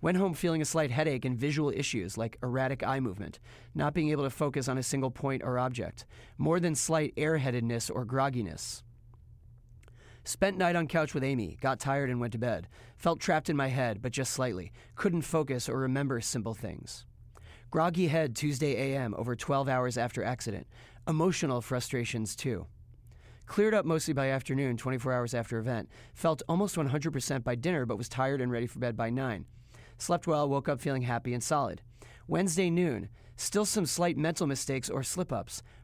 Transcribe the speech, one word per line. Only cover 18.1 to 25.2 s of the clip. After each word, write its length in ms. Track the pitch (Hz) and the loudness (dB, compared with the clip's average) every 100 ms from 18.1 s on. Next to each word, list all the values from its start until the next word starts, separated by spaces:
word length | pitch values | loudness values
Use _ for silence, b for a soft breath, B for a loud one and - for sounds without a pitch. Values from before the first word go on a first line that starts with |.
| 160 151 | 4 2
Tuesday 580 | 113 147 135 147 117 135 | 0 0 2 0 2 0
A 40 | 135 | 0
M 160 | 120 87 | -2 -2
over 180 | 120 120 | -4 -2
twelve 320 | - 139 135 | 0 2 2
hours 300 | 127 123 120 | 2 2 0
after 240 | 120 - | -2 -2
accident. 440 | 98 123 - 98 - B B B - | -2 -2 -4 -6 -8 B B B 0
Emotional 540 | 156 175 - 147 123 | 4 4 2 0 0
frustrations 720 | - 123 - 127 117 117 110 - | 0 -2 -2 -2 -2 -2 -4 -4
too. 300 | 139 98 - - - - - B B B | -4 -4 -6 -16 -20 -20 -20 B B B
Cleared 300 | - - 214 | -2 4 6
up 100 | 214 | 6
mostly 300 | 165 160 147 | 4 2 2
by 160 | 139 135 | 2 2
afternoon, 480 | 135 - 135 135 117 | 0 0 0 0 0
twenty-four 340 | 131 127 131 | -2 -2 0
hours 220 | 123 | 0